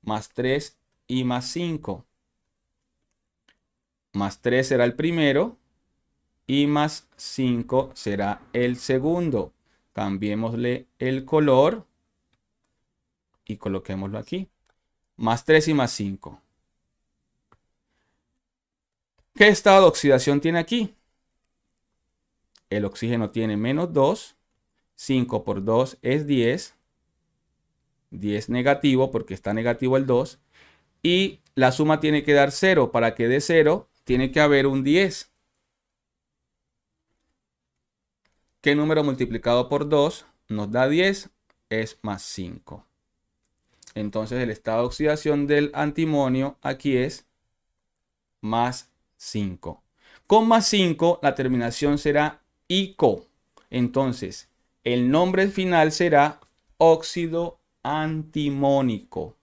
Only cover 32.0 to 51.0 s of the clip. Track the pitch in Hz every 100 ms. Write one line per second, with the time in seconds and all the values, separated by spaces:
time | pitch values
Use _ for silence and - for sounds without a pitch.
32 | 151 147 147 143 139 - 190 175 120 120
33 | 113 113 117 135 143 165 147 156 - _
34 | - 123 131 151 151 139 135 135 135 165
35 | 190 - - _ _ _ _ _ _ _
36 | _ _ _ _ _ _ _ _ _ _
37 | _ _ _ _ _ _ _ _ _ _
38 | _ _ _ _ _ _ 147 147 151 156
39 | 147 127 117 113 120 120 123 143 147 147
40 | 147 - - _ _ 104 104 120 131 156
41 | 190 196 - _ _ _ _ 110 110 -
42 | 107 98 - - 90 85 - 73 _ _
43 | _ _ _ _ _ _ _ _ - -
44 | 104 110 110 127 120 - - 113 120 -
45 | 151 151 151 143 143 147 147 147 147 147
46 | 160 147 135 131 139 - 131 135 147 127
47 | 131 - _ _ _ _ _ _ _ _
48 | _ _ _ _ 107 113 123 123 - _
49 | _ _ - 107 101 90 85 80 _ _
50 | _ - _ 214 220 226 - 208 180 151